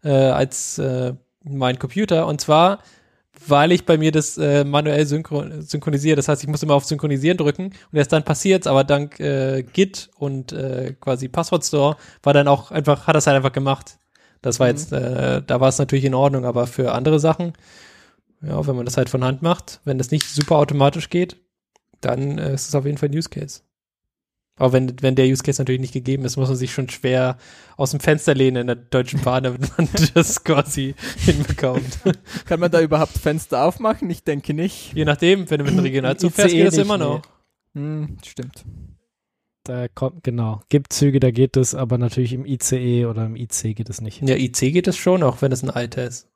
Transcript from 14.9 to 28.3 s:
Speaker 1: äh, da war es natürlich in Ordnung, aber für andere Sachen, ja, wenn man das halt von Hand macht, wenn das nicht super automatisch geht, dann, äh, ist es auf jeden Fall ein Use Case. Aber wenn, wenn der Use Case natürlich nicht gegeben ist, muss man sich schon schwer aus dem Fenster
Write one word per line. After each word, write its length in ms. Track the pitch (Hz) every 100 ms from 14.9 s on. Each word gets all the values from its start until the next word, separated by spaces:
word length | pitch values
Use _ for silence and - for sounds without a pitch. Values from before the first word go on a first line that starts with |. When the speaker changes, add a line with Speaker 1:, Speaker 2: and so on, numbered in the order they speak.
Speaker 1:
äh, 480 | 135 127 127 131 127 139
da 140 | 127
war 80 | 131
es 100 | 131
natürlich 260 | 139 139
in 100 | 135
Ordnung, 300 | 131 139 135
aber 220 | 123 120 123
für 260 | - 123
andere 280 | 123 139 156
Sachen, 320 | 160 160 175 - _ - - - _ _ _ _
ja, 240 | 151 151 143
wenn 80 |
man 100 | 127
das 120 | 120 123
halt 120 | 123
von 140 | 131
Hand 160 | 127 131
macht, 400 | 165 175 - -
wenn 140 | - 131
das 120 | 131
nicht 160 | 156 -
super 280 | 147 143 156
automatisch 540 | 147 143 139 165 -
geht, 260 | 175 180 - _ _ _ _ _ _
dann, 380 | 123 123 139 143
äh, 140 | 139
ist 140 | 139 -
es 60 |
auf 100 | 143
jeden 140 | 139 143
Fall 100 | 147
ein 60 | 147
Use 140 | 165
Case. 300 | - 147 - _ _ _ _ _ _ _ _ _ _
Aber 160 | 131
wenn, 280 | 131 127 127
wenn 140 | 135
der 120 | 131 131
Use 160 | 131
Case 180 | - 135
natürlich 180 | 131 127
nicht 120 | 127
gegeben 300 | 135 123 135
ist, 120 | 127 135
muss 120 | 131
man 80 | 131
sich 160 | 127
schon 140 | - 127
schwer 480 | - 131 127 127 127 - - - -
aus 160 | 135
dem 80 | 147
Fenster 340 | - 151 -